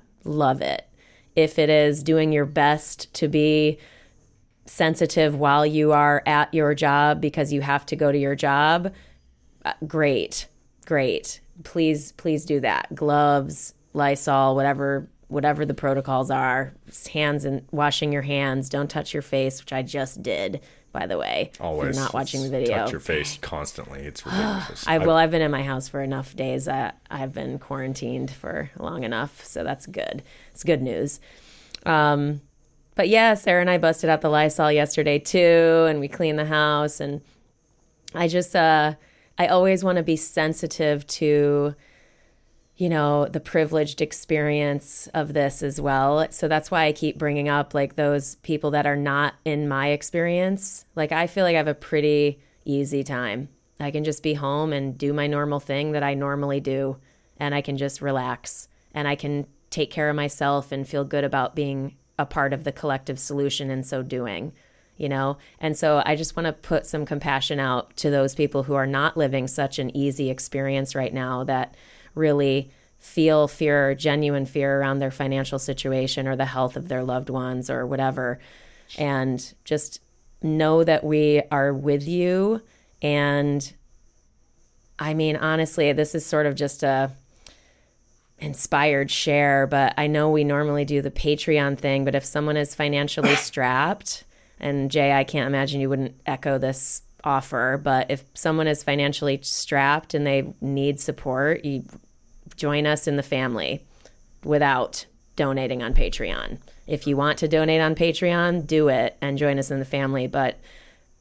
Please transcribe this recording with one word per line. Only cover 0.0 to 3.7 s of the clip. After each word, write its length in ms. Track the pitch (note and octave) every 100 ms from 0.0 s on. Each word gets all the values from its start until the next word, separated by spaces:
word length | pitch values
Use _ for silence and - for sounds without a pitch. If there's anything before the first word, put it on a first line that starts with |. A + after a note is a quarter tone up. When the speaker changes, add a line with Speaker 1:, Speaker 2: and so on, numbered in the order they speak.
| - _
Speaker 1:
love 380 | - D3+ C#3 C3+
it. 240 | C#2 - - _ _ _ _ -
If 240 | D3+ -
it 100 | D3+
is 340 | D3+ D3 D3
doing 280 | C#3+ D#3+ D#3
your 140 | D3+ C#3+
best 680 | D3+ C#3+ D3+ - - - -
to 120 | D3+
be 500 | D3+ D3+ D3+ D3+